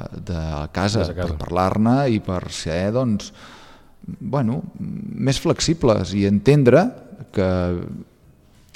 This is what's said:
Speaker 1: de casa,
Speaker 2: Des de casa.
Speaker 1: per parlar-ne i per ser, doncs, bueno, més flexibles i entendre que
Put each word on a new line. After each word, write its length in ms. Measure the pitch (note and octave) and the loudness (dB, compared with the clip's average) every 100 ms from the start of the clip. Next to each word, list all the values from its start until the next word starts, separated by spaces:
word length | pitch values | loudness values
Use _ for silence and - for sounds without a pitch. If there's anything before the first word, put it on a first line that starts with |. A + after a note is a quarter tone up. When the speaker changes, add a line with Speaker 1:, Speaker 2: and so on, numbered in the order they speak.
| - - | -10 -12
Speaker 1:
de 440 | D#2+ E2 D#2+ D2 D2+ | -8 -6 -4 -6 -6
casa, 280 | F2 G2 A2 | -2 0 0
Speaker 2:
Des 80 | E2 | -2
de 60 | |
casa. 200 | E2 F2 | -4 -6
Speaker 1:
per 140 | D2+ - | -6 -4
parlar-ne 600 | F2 F#2 F#2+ A2 C3 C#3 | 0 0 2 2 2 2
i 100 | A2 | 0
per 300 | - F2+ - | -2 -6 -6
ser, 420 | - E2 E2 G2 | -8 -4 -2 0
doncs, 400 | A#2+ B2+ G2+ - - - - - - - - - - | 0 0 -2 -4 -18 -20 -20 -20 -20 -20 -20 -14 -12
bueno, 420 | - C#3 A2 C3 - - | -4 -2 0 -2 -8 -10
més 640 | - - - - B2+ C3+ | -10 -10 -10 -4 -2 0
flexibles 760 | - C3 - D#3+ C3 G#2 F#2 | 0 0 0 2 4 4 2
i 100 | G2+ G2 | 2 4
entendre 600 | G2+ C3+ D3 B2 C3+ A#3 - - - - | 4 6 6 8 6 4 -2 -18 -20 -8
que 160 | - F#2 F#2 F2+ F2 F2 - - _ _ _ _ _ _ | 0 2 2 0 -2 -6 -12 -16 _ _ _ _ _ _